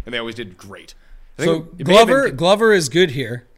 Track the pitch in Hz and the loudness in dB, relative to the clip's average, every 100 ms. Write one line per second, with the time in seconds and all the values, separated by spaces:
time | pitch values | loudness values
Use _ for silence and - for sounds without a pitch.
0 | - 117 117 110 104 - 98 90 80 - | -10 -8 -8 -10 -14 -16 -20 -20 -20 -20
1 | - - - - 165 160 160 - 135 196 | -20 -20 -20 -6 -2 -2 -6 -8 2 4
2 | 233 262 262 131 170 208 226 202 143 156 | 6 4 0 -2 0 2 2 2 0 0
3 | 180 131 117 120 - | 0 -2 -8 -10 -14